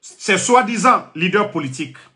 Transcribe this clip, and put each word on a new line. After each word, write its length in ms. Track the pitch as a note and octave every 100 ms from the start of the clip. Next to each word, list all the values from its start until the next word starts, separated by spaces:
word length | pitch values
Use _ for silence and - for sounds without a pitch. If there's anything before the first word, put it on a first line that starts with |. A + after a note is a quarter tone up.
ces 360 | - - - F#3+
soi-disant 680 | - B3 G#3+ A#3 F#3+ A3+ - -
leaders 360 | F3+ G3+ G#3
politiques 460 | E3+ C#3+ C3 D3 - -